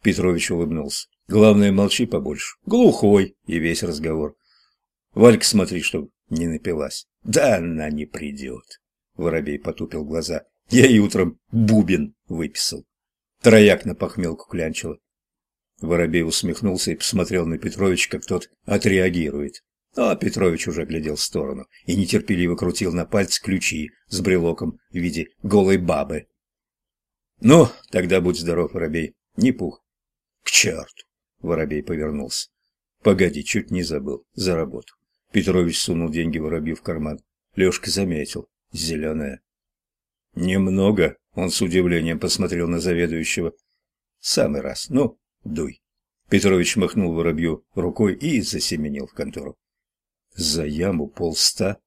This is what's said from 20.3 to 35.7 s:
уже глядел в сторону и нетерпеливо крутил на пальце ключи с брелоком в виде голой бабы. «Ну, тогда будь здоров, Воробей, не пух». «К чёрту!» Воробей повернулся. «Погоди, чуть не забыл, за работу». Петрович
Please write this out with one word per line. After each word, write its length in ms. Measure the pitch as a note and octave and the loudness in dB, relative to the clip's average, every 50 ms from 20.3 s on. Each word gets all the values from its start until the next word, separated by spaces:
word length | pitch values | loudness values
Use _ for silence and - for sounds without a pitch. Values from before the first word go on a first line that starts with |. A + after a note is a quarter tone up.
| - A2+ G2 F2+ E2 D#2 - | -2 2 0 0 0 0 -4
уже 180 | F2+ D#2+ D#2 D#2 | -6 -6 -6 -6
глядел 300 | D2 D#2 D#2+ D#2 D#2 D2+ | -6 -6 -6 -4 -6 -4
в 60 | D2 | -4
сторону 440 | - - - F2 C#2 C#2 C#2 C2 C2 _ _ - _ | -6 -4 -4 -4 -4 -4 -8 -10 -14 _ _ -14 _
и 100 | - - | -4 0
нетерпеливо 600 | G2 F#2+ F2 - G2+ - - G2+ F2 F2+ F2 F2 | 0 0 2 0 -2 0 0 0 0 0 0 0
крутил 380 | - G2+ F2+ E2+ - G#2 F#2 E2 | -2 -2 -4 -2 -2 -4 -2 -2
на 120 | F2+ E2+ | -4 -4
пальце 360 | - - G#2 G2 F2 - - | -2 0 0 0 0 -4 -6
ключи 480 | - - G2 F2+ - - - D#2 D2+ - _ _ _ | -2 -2 -2 -2 -2 -2 -4 -4 -8 -8 _ _ _
с 140 | _ - F2+ | _ -6 -4
брелоком 580 | F2 F#2+ F#2 F2+ E2+ E2+ D#2+ - F#2 E2 - - _ _ | 0 2 2 2 2 0 -2 -2 -6 -8 -8 -10 _ _
в 40 | - | -8
виде 340 | F2+ E2+ F2 D2 E2 D#2 - _ _ | -4 -4 -4 -4 -4 -8 -8 _ _
голой 360 | - G#2 F#2+ G#2 F#2+ F#2+ G2 | -4 2 4 4 6 6 4
бабы. 500 | F#2+ F2 E2 D#2+ D2 C#2+ C#2+ D2+ D2+ - _ _ _ _ _ _ _ _ _ _ _ _ _ _ _ _ _ _ _ _ _ _ _ | 2 2 0 -2 -2 -2 -4 -6 -10 -10 _ _ _ _ _ _ _ _ _ _ _ _ _ _ _ _ _ _ _ _ _ _ _
«Ну, 280 | - A2+ D3 E3+ C#3+ - - - - _ | 6 8 8 8 8 6 2 -12 -18 _
тогда 320 | - G2 F2+ F2 F#2+ F#2 | -2 -2 2 2 2 2
будь 180 | F2 F2+ F2 E2 | 2 2 -2 -2
здоров, 340 | E2 E2+ E2+ E2+ E2+ - - | -2 -2 0 0 0 -2 -2
Воробей, 420 | F#2 E2+ D#2 D#2 E2+ D#2+ D2+ _ _ _ _ _ | -6 -6 -4 -4 -4 -4 -6 _ _ _ _ _
не 160 | - A2+ C3 | 2 2 2
пух». 320 | B2 - F#2 D#2+ - _ _ _ _ _ _ _ _ _ _ _ _ _ _ | 2 0 -6 -8 -8 _ _ _ _ _ _ _ _ _ _ _ _ _ _
«К 80 | - | 0
чёрту!» 520 | - - - G#2 E2 D#2 C#2+ - _ - - _ _ _ _ _ _ _ | 2 2 2 2 -2 -6 -10 -14 _ -20 -20 _ _ _ _ _ _ _
Воробей 440 | - - E2+ D#2+ D#2+ D2 D#2 D2+ D2 | -4 -4 -2 -2 -2 -4 -4 -6 -4
повернулся. 680 | - F2 D2+ D2+ D2+ D2 D2 C#2 A#1+ - - - _ _ _ _ _ _ _ _ _ _ _ | -6 -6 -4 -4 -6 -6 -6 -8 -6 -8 -8 -8 _ _ _ _ _ _ _ _ _ _ _
«Погоди, 420 | _ G#2+ G2 F2+ F#2 F2 C#2+ D2 D2 | _ 2 4 4 2 0 0 -4 -8
чуть 280 | - - G#2+ - - | -4 -4 -4 -4 -2
не 100 | - F#2 | -4 -4
забыл, 420 | F2 D#2 D#2+ D2 C2+ C#2+ C2+ - _ _ _ | -4 -4 -6 -6 -6 -6 -10 -10 _ _ _
за 220 | - G2 F#2 F2 | -4 -2 -2 -2
работу». 380 | E2 D#2+ C2+ - B1 - - _ _ _ _ _ _ _ _ | -2 -4 -6 -8 -14 -16 -18 _ _ _ _ _ _ _ _
Петрович 480 | - G#2+ F2 F#2+ F2+ F#2 F2 E2+ | -2 0 2 2 2 2 2 0